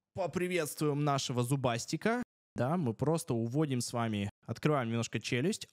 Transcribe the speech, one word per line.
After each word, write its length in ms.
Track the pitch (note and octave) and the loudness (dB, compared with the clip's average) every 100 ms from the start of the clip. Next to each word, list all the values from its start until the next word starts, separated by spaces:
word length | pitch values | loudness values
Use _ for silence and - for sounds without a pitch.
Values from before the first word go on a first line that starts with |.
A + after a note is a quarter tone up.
| _ | _
Поприветствуем 880 | G3 F3 F3+ F3+ F3 D3+ - D3+ C#3+ | -6 -4 -2 0 0 -2 0 0 2
нашего 380 | D3 C#3 - B2 | 2 2 0 0
зубастика. 800 | A#2+ C#3 B2 A#2 - D#3+ G#3+ B3 - _ _ - | 0 2 2 0 -2 -2 0 0 -4 _ _ -2
Да, 200 | B2+ F3+ | 0 2
мы 160 | B2+ | 0
просто 420 | G#2+ C3 E3 - | 0 2 0 0
уводим 460 | A#2+ A2+ C#3 D#3 B2 | 0 0 0 2 0
с 120 | - | -2
вами, 360 | A#2+ A2+ G#2 G2+ - - | -2 0 0 -2 -4 -10
открываем 420 | A#2 D3+ D3 A2+ | -2 2 2 0
немножко 320 | A#2 A2+ A#2 | -2 -2 -4
челюсть, 480 | - B2 D#3+ A3 - | -2 0 0 -2 -8